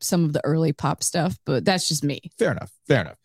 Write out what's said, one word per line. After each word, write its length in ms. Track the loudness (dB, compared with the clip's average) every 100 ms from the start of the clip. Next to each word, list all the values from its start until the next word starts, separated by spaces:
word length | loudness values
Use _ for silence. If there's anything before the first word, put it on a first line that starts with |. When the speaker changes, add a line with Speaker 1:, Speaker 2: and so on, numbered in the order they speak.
Speaker 1:
some 220 | 0 2 2
of 80 |
the 100 | 0
early 300 | 0 0 0
pop 300 | 0 -2 -2
stuff, 340 | -2 -2 -2 -4 -2
but 180 | 0
that's 240 | 2 0 0
just 160 | -2
me. 180 | -2 -4 -8 -2
Speaker 2:
Fair 140 | 0
enough. 180 | -2 -8 _ 2
Fair 140 | 2
enough. 160 | 2 -10